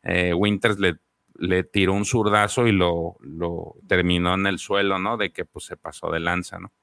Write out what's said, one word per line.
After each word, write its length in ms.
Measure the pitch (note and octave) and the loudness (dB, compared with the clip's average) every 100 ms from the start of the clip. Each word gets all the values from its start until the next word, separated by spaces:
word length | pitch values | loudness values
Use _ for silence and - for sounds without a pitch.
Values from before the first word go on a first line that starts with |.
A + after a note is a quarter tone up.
eh, 300 | E2+ F2+ F2+ | -2 0 2
Winters 460 | F2 G#2 G2+ A2+ G2+ | 2 2 2 0 2
le, 180 | G2 E2+ _ _ _ - | 0 0 _ _ _ -8
le 260 | F#2 F#2 | 0 0
tiró 300 | F2+ G#2 F#2+ | 0 0 2
un 120 | G2 G2+ | 0 0
zurdazo 640 | A#2 G#2 G#2 G#2 - A#2+ | 0 2 4 2 2 2
y 40 | |
lo, 460 | G2 F2+ E2+ E2+ - | 4 2 0 -6 -10
lo 560 | B1+ D#2+ E2+ E2+ E2 - - | -16 -6 -6 -6 -10 -18 0
terminó 480 | F#2 F2+ F2 F2 F#2 | 2 4 2 2 0
en 100 | G2 | 0
el 140 | F#2 | -2
suelo, 380 | - G2+ G2+ F#2+ | -2 0 0 0
¿no? 200 | G2 A#2 | -2 -2
De 140 | G2 | -4
que, 120 | - | -6
pues, 220 | F2+ - - | -12 -12 -16
se 100 | F2+ | -14
pasó 340 | D#2+ - E2 | -14 -10 -6
de 120 | E2 | -4
lanza, 380 | E2+ F2 F2 F2+ | -2 -4 -6 -14
¿no? 120 | F2 _ | -16 _